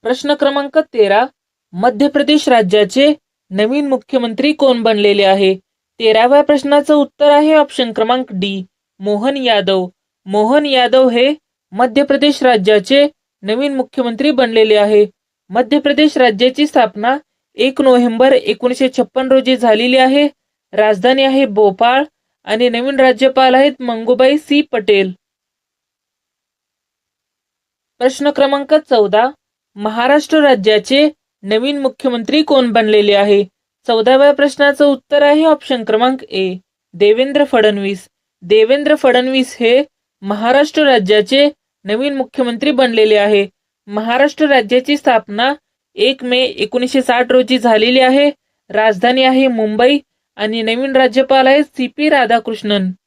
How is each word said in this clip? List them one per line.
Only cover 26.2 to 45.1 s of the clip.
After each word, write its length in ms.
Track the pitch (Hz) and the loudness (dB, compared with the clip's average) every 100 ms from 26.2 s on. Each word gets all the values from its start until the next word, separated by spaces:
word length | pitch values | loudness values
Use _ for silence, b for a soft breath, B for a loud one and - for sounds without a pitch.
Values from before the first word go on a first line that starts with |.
| _ _ _ _ _ _ _ _ _ _ _ _ _ _ _ _ _ _ | _ _ _ _ _ _ _ _ _ _ _ _ _ _ _ _ _ _
प्रश्न 320 | 247 262 285 | -4 -2 -4
क्रमांक 440 | 285 277 277 277 | 0 -2 -2 0
चौदा, 560 | 311 - 247 208 208 254 302 _ _ _ 202 | 0 2 0 2 0 0 -4 _ _ _ -10
महाराष्ट्र 640 | 208 220 247 294 294 311 | -8 -4 0 0 0 0
राज्याचे 680 | 285 247 190 214 - 269 302 - _ _ | 2 2 2 0 0 0 0 -2 _ _
नवीन 360 | 196 220 262 285 | -6 -4 -4 -4
मुख्यमंत्री 640 | 269 - 262 240 220 302 | -6 -4 -6 -6 -2 -2
कोण 280 | 302 277 247 | 0 0 2
बनलेले 420 | 226 214 214 208 | 0 2 2 2
आहे? 300 | 202 202 202 196 _ _ _ - | 0 2 0 0 _ _ _ -4
चौदाव्या 440 | 226 226 262 285 | -2 2 4 4
प्रश्नाचं 520 | 285 285 277 285 277 285 | 2 -2 0 -2 2 0
उत्तर 360 | 269 _ 294 | 0 _ 0
आहे 220 | 294 302 | 2 2
ऑप्शन 400 | 320 294 - 254 | 2 0 -2 -6
क्रमांक 400 | 220 220 247 262 | -2 0 0 -2
ए, 340 | - 190 190 185 _ _ _ | -8 -6 -6 -6 _ _ _
देवेंद्र 500 | 175 202 220 262 285 | -2 2 2 0 0
फडणवीस. 640 | 285 247 214 202 196 190 - _ _ _ | 0 2 0 0 -6 -8 -14 _ _ _
देवेंद्र 540 | 175 214 220 277 294 302 | 0 2 2 0 0 0
फडणवीस 600 | 269 247 254 269 254 - | 2 0 0 -2 -4 -2
हे 240 | 226 247 294 _ _ _ | 0 0 -2 _ _ _
महाराष्ट्र 600 | 196 208 226 262 302 - | -8 -4 0 0 0 0
राज्याचे 680 | 294 247 190 214 208 269 294 285 _ _ | 0 0 2 0 2 0 0 -2 _ _
नवीन 320 | 190 214 277 277 | -8 -6 -4 -6
मुख्यमंत्री 560 | 262 - 240 233 277 | -8 -4 -6 -4 -4
बनलेले 460 | 262 254 226 214 214 | 0 0 2 2 2
आहे. 300 | 202 208 202 _ _ _ - | 2 0 -2 _ _ _ -12
महाराष्ट्र 580 | 208 220 247 285 - 311 | -8 -4 -2 -2 0 0
राज्याची 520 | 269 208 247 254 285 | 0 2 -2 0 -2
स्थापना 560 | - | 0